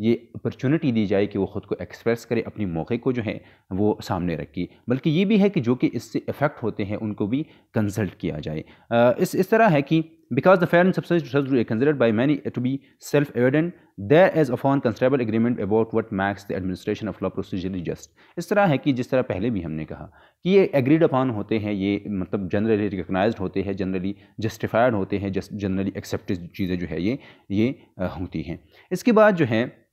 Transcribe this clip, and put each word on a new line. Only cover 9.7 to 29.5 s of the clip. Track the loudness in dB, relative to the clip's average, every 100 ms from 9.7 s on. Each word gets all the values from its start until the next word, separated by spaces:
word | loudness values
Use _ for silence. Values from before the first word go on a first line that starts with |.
| 4
कि | 2 0 0 _ _
because | 2 4 4
the | 4
fair | 4
and | 4 2
substantial | 0 -2 0 -2
rules | 2 2
are | 2
considered | 0 0 2
by | 2 4 2
many | 0 -2
to | -4
be | -4 -4 -8 _ -2
self-evident, | 0 0 2 2 2 0 -6 _ -12 2
there | 6 6 4
is | 2
often | 0 0 0 0
considerable | 0 0 2 0
agreement | 0 0 0
about | 0 2 2
what | -2 -2
makes | -2 -2 -4
the | -6 -6
administration | -6 -6 -6 -6 -6
of | -6
law | -6 -6
procedurally | -6 -6 -6 -6 -6
just। | -8 -14 _ _ -14
इस | -2
तरह | 2
है | 2 2
कि | 0
जिस | -2 0
तरह | -2
पहले | -2 -2 -2
भी | -2
हमने | -4 -8
कहा | -8 -12 -16 -20 _ _
कि | 2
ये | 4 4 2
agreed | 4 4 4
upon | 2 0
होते | -2 -2 -2
हैं, | -2
ये | -2 0 -2 -2
मतलब | -6 -4 -4 -2
generally | -2 2 2 0
recognized | -4 -4 0 0 0
होते | -4 -4
हैं, | -4
generally | -4 -4 -2 -4 -8 -14 -8
justified | -6 -4 -2 2 2
होते | 2 -2 -4
हैं, | -4
just | -4 -6
generally | -6 -4 -2 -4 -6
accepted | -8 -8 -6 -6
चीज़ें | -8 -6 -4 -4
जो | -4
है | -4
ये, | -4 -4 -8 -20 -6
ये, | -2 0 -2 _ -8
अ, |
होती | -8 -6 -8 -8
हैं। | -8 -12 -14 _ _
इसके | -2 2
बाद | 6 6 4
जो |
है | 2